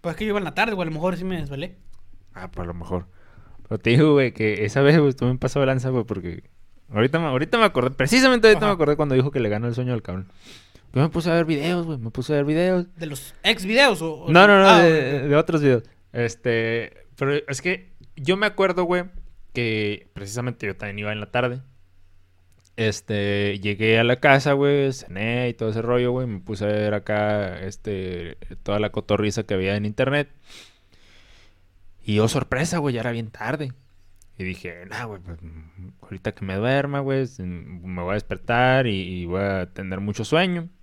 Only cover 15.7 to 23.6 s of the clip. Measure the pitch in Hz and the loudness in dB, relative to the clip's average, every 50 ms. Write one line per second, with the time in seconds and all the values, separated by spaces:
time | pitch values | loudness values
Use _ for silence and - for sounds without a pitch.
15.7 | 127 117 110 - _ _ _ _ - 120 120 113 - - - 127 117 113 113 113 | 4 4 0 -6 _ _ _ _ -6 -4 -4 -4 -4 -4 -4 -2 0 0 0 -2
16.7 | 113 117 113 - - - - - - - 139 139 143 151 - - 139 131 - 180 | -2 -4 -6 -8 -14 -20 -20 -20 -8 -4 -2 -2 -2 -2 -4 -6 -8 -6 -4 -4
17.7 | 185 180 - - - - - - - - 135 143 185 196 214 208 202 - 190 185 | -6 -6 -8 -18 -20 -20 -20 -20 -16 -8 -2 -2 0 2 2 -2 2 2 2 2
18.7 | 180 175 180 170 180 180 175 185 180 - - - - - - - - 123 120 113 | 2 0 0 0 0 -2 -2 -4 -10 -14 -14 -14 -18 -20 -20 -10 -6 -4 -2 -2
19.7 | 110 107 107 104 104 - - _ _ - 101 101 107 120 123 127 120 _ - 101 | -2 -2 -2 -2 -4 -6 -10 _ _ -14 -12 -10 -8 -6 -6 -6 -8 _ -8 -8
20.7 | 95 - - 104 101 104 104 104 107 107 104 - - 123 123 123 123 131 131 - | -8 -8 -10 -12 -10 -8 -8 -8 -6 -8 -10 -4 -2 -2 -2 -2 -4 -8 -12 -18
21.7 | _ - - _ _ - - - - - - _ _ _ _ _ - _ _ _ | _ -20 -20 _ _ -20 -20 -20 -20 -20 -20 _ _ _ _ _ -20 _ _ _
22.7 | _ - 113 110 98 - - - 107 104 101 101 101 101 101 101 101 101 | _ -2 -2 -2 -2 -4 -6 -6 -4 -2 0 0 0 0 0 -2 -2 -4